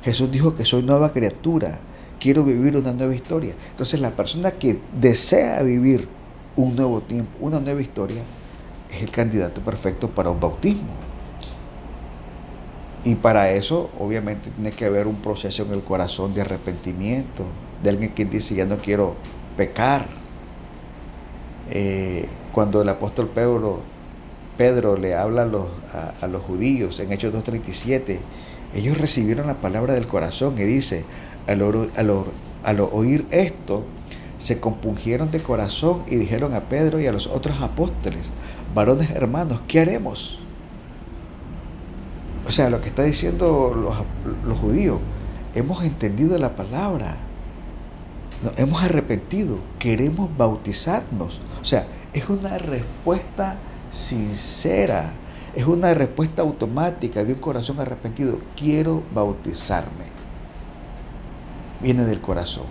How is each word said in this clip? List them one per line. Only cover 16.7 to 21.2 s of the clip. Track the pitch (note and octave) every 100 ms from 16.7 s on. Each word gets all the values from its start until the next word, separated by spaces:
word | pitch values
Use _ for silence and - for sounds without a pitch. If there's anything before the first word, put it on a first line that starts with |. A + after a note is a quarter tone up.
| E2+ F#2 F2+ G2+ B2+ B2+ - F2+ D#2+ - -
de | G2+
alguien | G2+ G#2+
quien | - G2+
dice: | G#2 - G2
"Ya | F#2+
no | G2+
quiero | - G2+ F#2+ E2 - - - -
pecar". | G2 - A#2+ C#3 - - - - - - - - - - - -